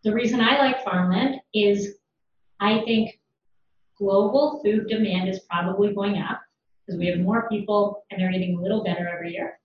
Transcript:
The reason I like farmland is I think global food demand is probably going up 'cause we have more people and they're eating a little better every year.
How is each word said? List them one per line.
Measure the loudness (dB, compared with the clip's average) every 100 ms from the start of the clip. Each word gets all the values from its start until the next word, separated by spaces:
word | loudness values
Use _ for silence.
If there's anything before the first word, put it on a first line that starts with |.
| 0
The |
reason | 0 0 2
I | 4 4
like | 4 2
farmland | -2 0 2 2 0 -2 _
is | 2 4 2 -2 -10 _ _ _ _ _ _
I | 0 0
think | 2 0 0 -6 _ _ _ _ _ _ _ _
global | 2 4 4 4 2 0
food | 0 0 0
demand | -2 0 0 -2
is | -4 _
probably | -4 -4 0 0
going | 0 -2 -2
up | -4 -8 -12 _ _ _ -12
'cause | -4
we | -2
have | 0
more | 0 0 -2
people | -4 -2 0 0 -4 _
and | -4
they're | -2
eating | 0 -2 -2
a |
little | -2 -2
better | -2 -4 -6
every | -6 -8
year. | -8 -10 -12